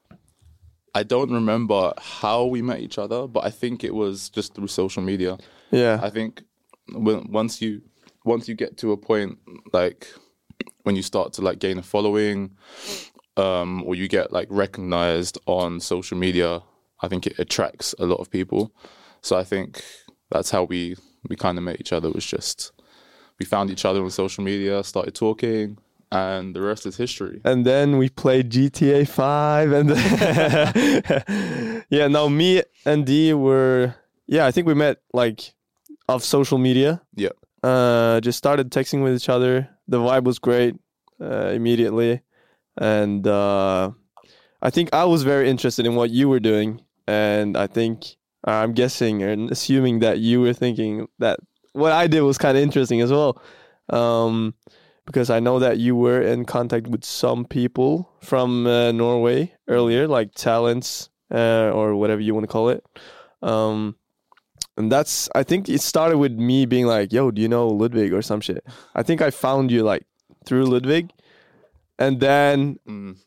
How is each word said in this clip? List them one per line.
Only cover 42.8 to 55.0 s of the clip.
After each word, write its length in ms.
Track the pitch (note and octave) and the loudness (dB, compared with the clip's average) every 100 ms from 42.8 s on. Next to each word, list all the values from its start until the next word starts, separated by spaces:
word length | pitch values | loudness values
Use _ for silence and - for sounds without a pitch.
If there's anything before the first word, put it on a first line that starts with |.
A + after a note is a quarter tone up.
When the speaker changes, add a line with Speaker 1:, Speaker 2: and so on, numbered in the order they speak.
| G#2+ G#2+ G#2 G2+ G#2 | 0 0 0 0 0
Speaker 2:
uh, 640 | G2+ G2+ G2 G2 F#2 F#2+ - _ - _ _ _ _ | 2 2 2 2 0 -2 -8 _ -20 _ _ _ _
I 80 | B2 | -2
think 200 | E3+ E3+ | 0 0
I 120 | D3+ F3 | 2 4
was 180 | E3 | 4
very 260 | C3+ C#3 C3+ | 2 2 2
interested 360 | B2+ B2 - A#2 | 2 0 0 0
in 100 | A#2+ | 2
what 140 | A#2 | 0
you 200 | A#2+ C#3 | 2 4
were 100 | B2+ | 4
doing, 420 | A2 G#2+ A2 A2+ _ _ - | 4 2 0 -6 _ _ -4
and 480 | G#2+ G#2+ G#2+ G#2 G2+ | 0 2 0 0 -2
I 100 | G2+ | -2
think, 500 | A#2 A2+ A2 - - _ _ | -2 -2 -4 -12 -20 _ _
I'm 300 | - A2 A2+ | -2 0 0
guessing 480 | A#2 B2 - A#2 G#2+ | 0 0 0 -2 0
and 300 | G2 G#2+ A#2 | -2 -2 -4
assuming 480 | A#2+ - C3+ B2+ A#2 | -6 0 2 2 2
that 180 | A2+ D#2+ | 2 2
you 240 | A2+ B2 | 2 4
were 120 | B2 | 2
thinking 540 | A#2+ B2 A2 A2 G#2+ A2+ - | 2 -2 -2 -4 -4 -10 -2
that 200 | A#2 - _ _ _ | -2 -2 _ _ _
what 180 | C#3 D#3+ | 0 2
I 160 | D#3+ E3+ | 4 4
did 140 | D#3 | 4
was 180 | C#3 C3+ | 4 2
kinda 200 | C#3+ C3+ | 2 4
interesting 400 | D3 C#3 B2 A#2 | 4 2 2 2
as 120 | A#2+ | 2
well. 280 | C#3+ C#3+ - - - - _ - | 4 2 -2 -12 -20 -20 _ -4
Um, 640 | A#2+ A#2 A#2 A2+ A2+ A2 - - _ _ _ | 0 2 2 0 0 -4 -8 -20 _ _ _